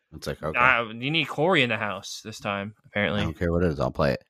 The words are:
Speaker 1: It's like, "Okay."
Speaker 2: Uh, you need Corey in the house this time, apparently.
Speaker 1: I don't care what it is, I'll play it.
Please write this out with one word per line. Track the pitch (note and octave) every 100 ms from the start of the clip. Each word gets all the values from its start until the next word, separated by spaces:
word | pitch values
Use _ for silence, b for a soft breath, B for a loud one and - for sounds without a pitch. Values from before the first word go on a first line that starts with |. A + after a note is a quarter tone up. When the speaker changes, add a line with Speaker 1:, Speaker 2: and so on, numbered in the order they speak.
| _
Speaker 1:
It's | D2+ -
like, | C#2
"Okay." | D2+ A#2+
Speaker 2:
Uh, | B2 A#2+ A2+
you | A2+ C3
need | D#3+ C#3+
Corey | - E3 F3
in | B2
the | A2
house | G#2+ F#2+ - -
this | A2 -
time, | G#2+ G2+ G#2 - _
apparently. | G#2 G2 G2+
Speaker 1:
I |
don't | E2 -
care | F2
what | E2+
it | F2
is, | C#2+
I'll | B1+
play | - C#2+
it. | C2 _